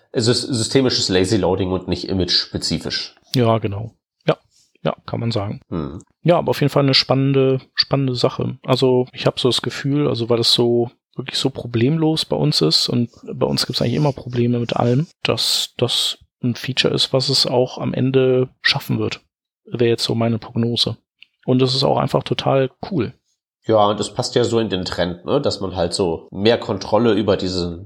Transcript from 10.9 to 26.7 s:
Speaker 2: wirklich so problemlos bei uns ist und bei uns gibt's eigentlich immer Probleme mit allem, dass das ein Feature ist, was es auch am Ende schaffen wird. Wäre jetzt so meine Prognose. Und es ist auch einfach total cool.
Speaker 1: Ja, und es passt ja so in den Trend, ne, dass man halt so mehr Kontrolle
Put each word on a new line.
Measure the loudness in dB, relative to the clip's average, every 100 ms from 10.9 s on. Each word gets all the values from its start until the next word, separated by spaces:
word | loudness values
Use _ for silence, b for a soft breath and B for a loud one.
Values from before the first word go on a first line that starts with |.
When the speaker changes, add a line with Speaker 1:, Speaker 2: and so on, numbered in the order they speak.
| -4 _ -12
Speaker 2:
wirklich | -8 -4
so | -4
problemlos | -4 -4 2 2 4 2 0 -2
bei | 0
uns | 2 2
ist | 2 2 0
und | 0 -2 -6 -12
bei | -2 -2
uns | 0 -2
gibt's | -2
eigentlich | 0 0
immer | 0
Probleme | -2 -6 -2 0 0
mit | -2 0
allem, | 2 2 0 _
dass | -2 -2 -2 -2 -4 -2
das | -2 0 -4 -6 _ _
ein | -4 -2
Feature | -4 0 0
ist, | 2 0
was | 0 2
es | 0 2
auch | 2 0 -2
am | -4
Ende | 0 2 4 4 2 0 _
schaffen | -2 -2 -2 -2
wird. | -2 -6 _ _ _ _ -8
Wäre | 0 2
jetzt | 2 0
so | 0
meine | 0 0
Prognose. | -4 -2 -2 0 -2 -4 _ _ _ _ 0
Und | 2
es | 2 2
ist |
auch | 0 0
einfach | 0 0
total | -2 -4 0 0 0 _ -6
cool. | -4 -4 -6 _ _ _ _ 0
Speaker 1:
Ja, | 4 4
und | 2
es | -4
passt | -6 -2 0
ja | 2
so | 0
in | 0
den | -2 -4
Trend, | -4 -4 -4 -2
ne, | 0
dass | 0 -4
man | -4 -2
halt | -2
so | 0 -2 -2 -8
mehr | 0 2 2
Kontrolle | 0